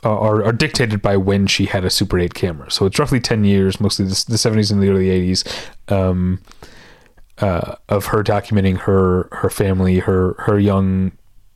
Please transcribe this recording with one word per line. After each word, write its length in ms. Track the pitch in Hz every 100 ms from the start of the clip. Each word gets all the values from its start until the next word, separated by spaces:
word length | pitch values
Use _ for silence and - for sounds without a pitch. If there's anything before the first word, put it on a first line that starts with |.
uh, 140 | 117 107
are, 260 | 107 107
are 80 | 104
dictated 480 | 117 156 - 120 104
by 140 | 104 98
when 300 | 95 98 98
she 200 | - 98
had 180 | 98
a 60 | 92
Super 280 | - 98 92
eight 160 | 87
camera. 360 | - 92 78 -
So 160 | - 98
it's 120 | -
roughly 220 | 147 131
ten 240 | - 113
years, 360 | 101 101 95 -
mostly 240 | 101 -
the, 200 | 98 95 -
the 100 | 113
seventies 320 | 120 107 101
and 120 | 101
the 80 | 98
early 200 | 95 92
eighties, 340 | 92 90 92 - - - - -
um, 520 | 101 92 90 90 92 - - - - - - _ - - -
uh, 380 | 104 87 - - -
of 180 | 104 95
her 160 | 110
documenting 560 | 101 104 - 107 95 92
her, 480 | - 98 92 90 -
her 180 | - 95
family, 500 | - 101 95 92 92
her, 340 | 98 95 92 -
her 180 | - 101
young 540 | 101 98 95 95 95 - - - -